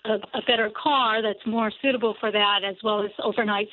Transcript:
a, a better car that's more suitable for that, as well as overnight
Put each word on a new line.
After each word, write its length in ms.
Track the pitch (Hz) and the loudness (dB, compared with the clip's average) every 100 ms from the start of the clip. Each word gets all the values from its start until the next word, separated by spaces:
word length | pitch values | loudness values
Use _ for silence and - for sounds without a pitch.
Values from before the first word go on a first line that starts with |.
| 214 | -2
a, 80 | 208 - 262 | -2 -2 -8
a 40 | - | 0
better 220 | 233 214 214 | 0 0 0
car 400 | 311 277 233 220 | 2 2 4 2
that's 240 | 214 196 226 | 0 -4 -2
more 260 | 226 214 - | 0 0 0
suitable 340 | 277 254 220 208 | 0 2 0 0
for 120 | 220 | -2
that, 280 | 208 202 202 | 2 2 2
as 120 | 196 185 | -2 -4
well 200 | 220 208 | -2 0
as 80 | 208 - | -2 -4
overnight 440 | 220 208 214 202 208 | -4 0 0 0 -2